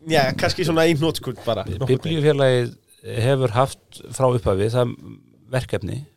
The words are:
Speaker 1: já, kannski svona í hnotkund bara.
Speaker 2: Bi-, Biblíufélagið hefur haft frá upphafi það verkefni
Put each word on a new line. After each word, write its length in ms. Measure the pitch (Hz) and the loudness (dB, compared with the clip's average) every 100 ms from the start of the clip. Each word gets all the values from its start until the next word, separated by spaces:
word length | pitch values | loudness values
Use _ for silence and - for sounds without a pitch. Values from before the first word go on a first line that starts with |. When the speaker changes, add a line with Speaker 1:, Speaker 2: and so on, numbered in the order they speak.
Speaker 1:
já, 160 | 156 160 131 | 2 2 2
kannski 340 | 131 175 - 170 | 0 -2 0 0
svona 180 | 160 165 | 2 4
í 100 | 160 | 4
hnotkund 440 | 160 - - 120 | 0 -2 -8 -8
bara. 220 | - 107 | -4 -4
Speaker 2:
Bi-, 140 | - 98 | -4 -6
Biblíufélagið 880 | 127 131 160 160 147 143 135 127 120 - _ _ 104 110 | 0 0 0 0 2 4 4 2 0 -6 _ _ -10 -2
hefur 380 | 117 135 127 | 0 2 2
haft 480 | 110 135 - _ - - | 2 0 0 _ -20 -16
frá 200 | 123 131 | 0 0
upphafi 400 | 123 - 95 104 | 2 0 0 0
það 220 | 123 123 - - 110 _ _ _ | 0 -2 -4 -16 -20 _ _ _
verkefni 540 | 127 123 104 110 113 143 | -6 -4 -6 -6 -10 -12